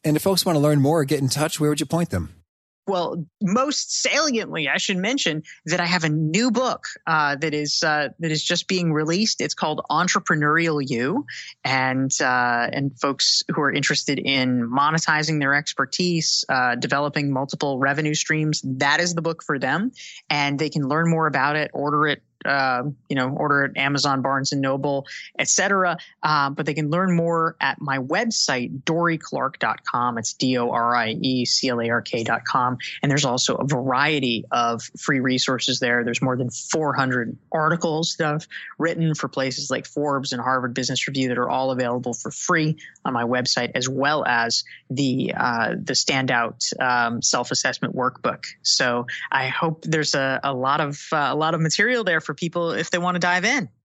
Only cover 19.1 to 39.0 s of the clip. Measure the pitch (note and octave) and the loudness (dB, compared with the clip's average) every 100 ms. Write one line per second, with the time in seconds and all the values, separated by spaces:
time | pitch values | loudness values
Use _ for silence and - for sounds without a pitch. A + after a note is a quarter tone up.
19.1 | E3+ E3 D#3+ - C#3+ C3 D#3+ A#3+ - - | 0 -2 -4 -4 -2 0 0 -2 -6 -18
20.1 | - _ D3 C#3+ C#3 D3+ D#3 C3+ D3+ E3+ | -18 _ 0 0 0 0 0 0 2 2
21.1 | D#3+ D#3 C#3 C#3 D3+ D3+ - C#3+ D3 D3+ | 2 2 2 2 0 -2 -2 0 2 2
22.1 | C#3 _ _ - C#3 C3 B2 C#3 C#3 _ | 0 _ _ -2 0 2 0 -2 -8 _
23.1 | C#3 B2+ C#3 D3 C#3+ C#3 - C3+ C#3+ C#3+ | -2 0 0 2 2 2 0 0 2 2
24.1 | C3+ C3 C3+ C3+ C#3 C3+ C#3 C#3+ C#3 C3+ | 0 0 0 0 0 0 0 0 -2 -4
25.1 | - - - C3+ - F#3+ G3 F#3 E3 - | -16 -12 -4 0 2 2 2 2 0 -8
26.1 | _ D#3 D3+ C#3 D3 D#3 D3+ D3+ E3+ F#3 | _ 2 2 2 0 -2 -2 0 2 2
27.1 | E3+ E3 E3 D#3+ - C#3 - C#3+ C3+ B2+ | 2 2 2 0 0 -2 -2 -4 -4 -2
28.1 | F3+ A#3 - - C3 A#2+ C3+ - E3 E3+ | -2 0 0 0 0 -2 -4 -2 0 2
29.1 | D#3+ - C#3 C3 - A2+ A2+ - B2 A#2+ | 0 -4 -4 -4 -2 -4 -2 -4 0 0
30.1 | A#2 A2 - C3 B2+ A#2+ B2 A#2+ A#2+ A2 | -2 -6 -2 0 2 0 0 2 2 0
31.1 | A2 C3 B2+ A#2+ - C3 A#2+ A#2 A#2 - | -2 0 0 0 0 0 0 0 -2 -2
32.1 | A#2+ A2+ A#2 - C3+ B2 B2+ - - C#3+ | -4 -2 -2 0 0 0 -2 -8 -4 0
33.1 | C3+ C#3 A#2+ - - C3+ C3+ C3 B2+ D3 | 2 2 0 0 0 0 0 0 2 2
34.1 | D3+ B2+ A2+ - B2 A#2 A2+ - - - | 2 0 -2 0 0 0 -2 -8 -6 0
35.1 | C#3 B2+ B2+ - B2 - B2+ B2+ A#2+ A#2 | 2 2 2 0 0 0 0 2 2 0
36.1 | A#2 C3 B2+ B2 - - E3 D3+ C3+ C3 | 0 0 0 -2 -6 -4 -2 0 0 0
37.1 | B2+ A2+ C3+ _ D#3+ D#3 E3 E3+ D#3 E3 | 0 -2 -8 _ 0 2 2 0 0 -2
38.1 | - D#3 D3+ - - - - D#3+ E3 | -2 -2 -2 -6 -14 -16 -2 -2 2